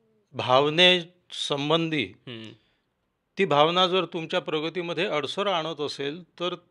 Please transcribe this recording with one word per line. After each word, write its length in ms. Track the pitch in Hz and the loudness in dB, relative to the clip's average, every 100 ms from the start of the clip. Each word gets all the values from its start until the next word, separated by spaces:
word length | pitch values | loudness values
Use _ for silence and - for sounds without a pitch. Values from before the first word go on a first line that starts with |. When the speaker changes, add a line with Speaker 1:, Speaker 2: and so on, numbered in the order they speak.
| _ _ _ | _ _ _
Speaker 1:
भावनेसंबंधी 1700 | 127 110 127 147 156 180 180 170 _ _ - - 143 147 165 165 156 | -8 2 4 4 4 6 6 0 _ _ -10 -6 -4 0 0 0 -2
Speaker 2:
हम्म. 400 | 95 110 - 113 110 117 _ _ _ _ _ _ _ - | -4 -8 -18 -16 -16 -20 _ _ _ _ _ _ _ -2
Speaker 1:
ती 80 | 190 | 2
भावना 420 | 143 156 175 185 | 6 6 4 2
जर 180 | 185 165 | 2 -2
तुमच्या 340 | 170 160 180 | -6 -4 -4
प्रगतीमध्ये 640 | 147 151 160 165 170 156 202 | -2 -4 -4 -6 -6 -4 -2
अडसर 420 | 151 139 - 202 | -2 -4 -4 -2
आणत 340 | 175 156 147 | -2 -4 -6
असेल 420 | 143 110 139 170 | -6 -6 -8 -8
तर 320 | 175 - 175 175 _ | -14 -8 -6 -8 _